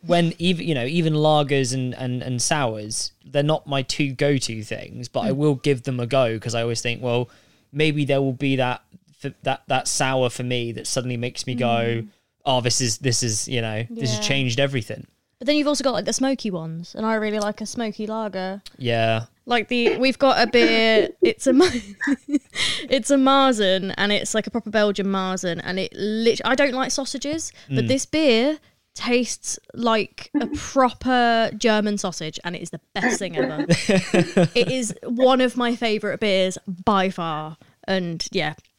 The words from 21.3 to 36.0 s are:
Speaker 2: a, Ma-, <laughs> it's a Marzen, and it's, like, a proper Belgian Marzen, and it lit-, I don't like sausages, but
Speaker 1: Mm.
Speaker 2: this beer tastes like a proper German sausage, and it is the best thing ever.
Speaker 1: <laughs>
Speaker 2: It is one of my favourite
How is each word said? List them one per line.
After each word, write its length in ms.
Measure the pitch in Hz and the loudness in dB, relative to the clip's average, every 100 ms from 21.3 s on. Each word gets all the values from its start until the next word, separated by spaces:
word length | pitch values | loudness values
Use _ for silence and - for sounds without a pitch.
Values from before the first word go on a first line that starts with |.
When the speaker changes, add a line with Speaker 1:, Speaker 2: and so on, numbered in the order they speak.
| - 269 | 2 4
Speaker 2:
a, 80 | |
Ma-, 120 | 262 359 | 6 6
<laughs> 640 | 240 202 202 294 277 - 285 _ - - - 277 | 2 -8 -6 -2 -2 0 -4 _ -4 -4 -4 0
it's 200 | 269 - | 0 4
a 60 | 277 | 4
Marzen, 800 | 269 277 269 220 196 190 190 - | 6 6 6 4 2 2 0 -2
and 160 | 208 | 0
it's, 220 | 208 - | 0 0
like, 120 | 220 - | -2 -2
a 40 | |
proper 180 | 233 214 | -6 -2
Belgian 380 | 214 208 202 196 | 0 2 0 -2
Marzen, 520 | 190 185 185 180 170 | -2 -2 -4 -4 -4
and 140 | - 185 | -4 -4
it 140 | - | -6
lit-, 480 | - 208 220 226 - | -4 -4 0 2 2
I 100 | 226 | 0
don't 200 | 262 285 | 2 2
like 160 | 254 262 | 0 -2
sausages, 600 | 285 262 262 277 311 - - - | -4 -6 -6 -6 -6 -8 -12 -4
but 160 | 131 117 | -2 0
Speaker 1:
Mm. 20 | |
Speaker 2:
this 160 | 175 | 0
beer 540 | - 208 214 226 277 311 _ _ _ | 0 2 4 4 2 0 _ _ _
tastes 640 | - 240 247 233 - - - - | -8 -2 0 0 -6 -8 -10 -10
like 580 | 240 233 220 - - - 294 | -4 0 0 -2 -8 -4 -4
a 80 | 240 | -2
proper 1040 | 294 - 269 247 - 254 247 233 226 226 214 | -6 -4 2 2 2 0 2 4 2 0 0
German 400 | 233 214 208 208 | 2 2 2 -2
sausage, 420 | 190 - 156 - | -4 -6 -10 -8
and 100 | 175 | -8
it 60 | 175 | -8
is 80 | 170 | -10
the 100 | 160 _ | -14 _
best 240 | 202 240 190 | -4 -2 -2
thing 160 | 185 170 | -4 -2
ever. 260 | 262 262 294 | -2 -2 0
Speaker 1:
<laughs> 880 | 170 - 190 - 180 165 196 170 | 2 4 2 4 2 2 4 2
Speaker 2:
It 160 | 240 - | 2 0
is 240 | 262 220 - | 0 -4 -6
one 360 | - 233 262 262 | -6 2 4 6
of 160 | 254 247 | 4 2
my 180 | 240 | -2
favourite 460 | 240 233 214 | 0 0 0